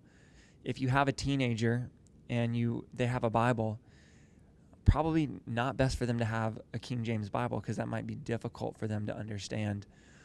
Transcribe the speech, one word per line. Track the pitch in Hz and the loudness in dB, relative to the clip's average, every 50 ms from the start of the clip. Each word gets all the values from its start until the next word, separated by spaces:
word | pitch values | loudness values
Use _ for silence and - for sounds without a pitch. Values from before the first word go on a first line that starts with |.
| - - - - - - - - - - - - - | -16 -20 -20 -20 -20 -20 -20 -20 -20 -20 -20 -12 -8
if | - 127 - | -8 -6 -2
you | 131 127 | 0 2
have | 127 139 143 | 4 4 4
a | 135 131 | 2 2
teenager | - - 139 139 139 131 120 117 107 117 117 117 123 127 - - - - - - - - - | 0 0 0 2 2 2 2 2 2 2 2 2 0 -2 -6 -12 -18 -20 -20 -20 -16 -8 -4
and | 127 120 117 117 117 | -2 0 0 0 0
you, | 120 117 117 117 117 - - - | 0 0 0 -2 -4 -6 -8 -4
they | 113 123 | -2 0
have | 120 123 127 120 | 0 0 0 0
a | 117 | 2
Bible, | 107 117 113 123 127 113 110 110 107 117 - - - - - - - - - - - - - - - - - - - - - | 2 4 4 4 4 2 0 -2 -2 -6 -10 -18 -20 -20 -20 -20 -20 -20 -20 -20 -20 -20 -20 -20 -20 -20 -20 -20 -12 0 6
probably | - - 139 156 160 160 160 156 127 - 90 - | 6 6 6 6 4 4 4 2 2 -2 -6 -6
not | - 117 117 120 135 113 | -4 0 0 0 0 2
best | - 131 131 - | 4 2 2 2
for | - 123 | 0 0
them | 117 120 117 | 0 2 2
to | 117 | 0
have | 107 113 113 110 110 107 - - _ - | 0 0 0 0 -2 -2 -6 -12 _ -10
a | 117 | -8
King | - - 127 123 113 | -6 -4 -4 -4 -2
James | 110 117 107 104 98 | -2 -2 -2 -2 -4
Bible, | - 120 123 120 117 113 | -4 -2 -2 -2 -2 -4
'cause | 104 - 110 | -4 -6 -6
that | 101 117 117 | -6 -4 -4
might | 117 113 113 | -4 -6 -6
be | 113 110 | -6 -8
difficult | 110 - - 113 117 - 120 - - 113 117 - | -8 -6 -6 -6 -4 -6 -8 -8 -8 -8 -8 -8
for | - - 110 | -6 -6 -4
them | 107 107 107 | -4 -4 -4
to | 107 - | -4 -6
understand. | - 107 107 107 101 95 - 123 110 107 104 104 101 95 - - - - - - - | -8 -8 -8 -8 -8 -8 -6 -4 -4 -2 -2 -4 -4 -8 -12 -18 -20 -20 -20 -20 -20